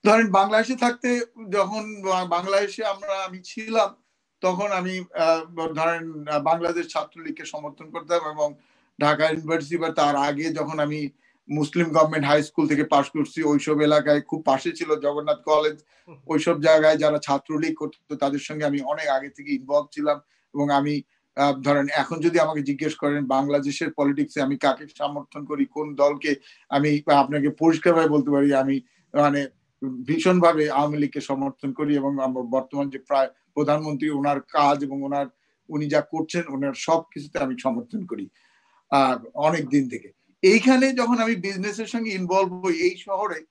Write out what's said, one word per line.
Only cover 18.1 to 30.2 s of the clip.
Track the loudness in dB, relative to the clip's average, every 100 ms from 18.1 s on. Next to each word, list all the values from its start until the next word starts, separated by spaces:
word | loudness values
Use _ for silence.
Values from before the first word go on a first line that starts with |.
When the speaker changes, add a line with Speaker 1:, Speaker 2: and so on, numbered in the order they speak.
| -4
Speaker 1:
তাদের | -2 -2
সঙ্গে | -6 -4
আমি | -2 -2
অনেক | -4 -4 0
আগে | -2 -2
থেকে | -14 -6
ইনভলভ | -6 0 0 0
ছিলাম। | -4 -2 -2 _ _ _
এবং | -4 0
আমি, | 2 2 -4 -6 _ _ 0
আহ, | 0
ধরেন | 0 0 0 2
এখন | 0 -2 0
যদি | 2 2
আমাকে | 2 0
জিজ্ঞেস | -4 -4 -4
করেন | -2 -2 -2 0
বাংলাদেশের | 0 2 0 0 -4 -6 0
পলিটিক্সে | 0 0 -2 -2
আমি | -2 0
কাকে | 0 -2 -8 -6
সমর্থন | -6 -6 -12 -16
করি, | -10 -4
কোন | -4 -4 -8
দলকে, | 2 2 2 -2 -4 -6 -20 _
আমি | 0 2 0 4
আপনাকে | 4 4 2 0
পরিষ্কারভাবে | 2 2 4 4 4 4
বলতে | 2 2
পারি, | 2 4
আমি | 2 2 -2 -4 _ _
মানে | 0 2 2 -4 _ _ _ -10 -10 -4
ভীষণভাবে | 0